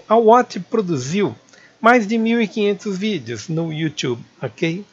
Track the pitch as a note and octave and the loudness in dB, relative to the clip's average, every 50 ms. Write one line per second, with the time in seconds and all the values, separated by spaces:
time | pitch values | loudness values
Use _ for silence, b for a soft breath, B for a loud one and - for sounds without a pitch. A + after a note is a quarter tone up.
0 | - - G#3+ A#3 A3+ G#3+ A#3 B3 A#3+ - - G3+ E3+ - - A3+ F#3+ F3 E3 B2+ | -2 2 2 4 6 6 6 6 4 0 -6 -12 -8 -4 -4 -2 -2 -2 -2 -4
1 | B2 C3+ F3 G#3 G3 B2+ A2 - _ _ b b b b b b - A3+ B3 B3+ | -4 -4 -2 -2 -2 -2 -4 -8 _ _ b b b b b b 4 4 4 4
2 | G3+ G3 A#3 A3+ A3 A3+ A#3 A#3+ A3 - - A3+ G3+ G3+ G3+ - - G#3+ F#3+ F3+ | 4 2 0 0 2 2 2 2 0 0 0 0 0 0 0 -2 -4 -6 -6 -4
3 | G#3 A3 G3+ D3 A2+ A2+ A#2+ G#2 - - D#3 D#3+ E3+ D#3+ D#3 D3+ D#3+ D3+ D3 - | -2 -2 -4 -4 -6 -8 -10 -8 -6 -4 -4 -4 -4 -4 -4 -4 -4 -4 -4 -4
4 | D3 C3 A#2+ A#2 - - _ - C#3+ A2+ - - E3+ E3 E3 G3+ G#3 - | -4 -4 -4 -6 -8 -16 _ -10 -10 -10 -6 -4 -4 -2 -2 -4 -10 -14